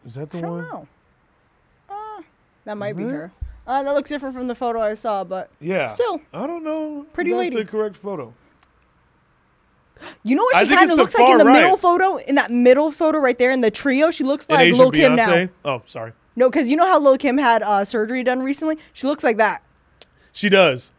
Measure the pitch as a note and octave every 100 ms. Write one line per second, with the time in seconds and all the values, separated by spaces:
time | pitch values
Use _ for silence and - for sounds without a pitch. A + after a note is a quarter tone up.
0 | A#2+ A#2 D3+ F3+ E3 E3+ E3 - - _
1 | _ _ _ _ _ _ _ _ _ G4+
2 | G#4+ G#4+ D#4 _ _ _ - G#3 G3+ F3+
3 | A3 D4 D#4 _ - - - C4 C#4 C#4+
4 | C#4 D4 C4+ B3+ B3 A#3 B3 A3+ G#3+ A3
5 | A#3 G3+ F3+ F#3 - _ D3+ F#3 B2 G#2+
6 | A#4 E4+ _ D#3 C4+ E4+ D#4 D#4 D#4 D4
7 | D4+ - F4 C#4+ F4 A#3+ G#3 G#3+ G#3+ F#3+
8 | G3 F3+ A#2 A#2+ _ _ _ _ _ _
9 | _ _ _ _ _ _ _ _ _ _
10 | - - G#3 C#4+ B4 - - D4+ F#4 D#4+
11 | B3 - B3+ C4 C#4 C4+ F4+ F#4 F4+ F4
12 | F#4 D4+ - C#4+ G3+ A#3+ B3 B3+ D#4 D4
13 | D#4+ D#4 C4 B3 B3 C4 A3+ - C#4+ C4
14 | D#4 E4 C4 C#4+ - D4+ F3 B3 C4 D4+
15 | D4+ - A3 E3+ F#3 _ D3 B2+ _ B2
16 | A2+ - _ - B3+ D4+ A#3+ D4+ F4+ E4+
17 | C#4+ C4 C#4 C4 C4 A3+ G#3 G3+ G3+ A#3
18 | G#3+ B3+ B3 B3+ C4 C#4+ D#4 D#4 _ -
19 | C4 D#4 D4 G#3+ G#3+ F3 _ _ _ _
20 | - _ _ - G3+ G3 E3+ B2+ -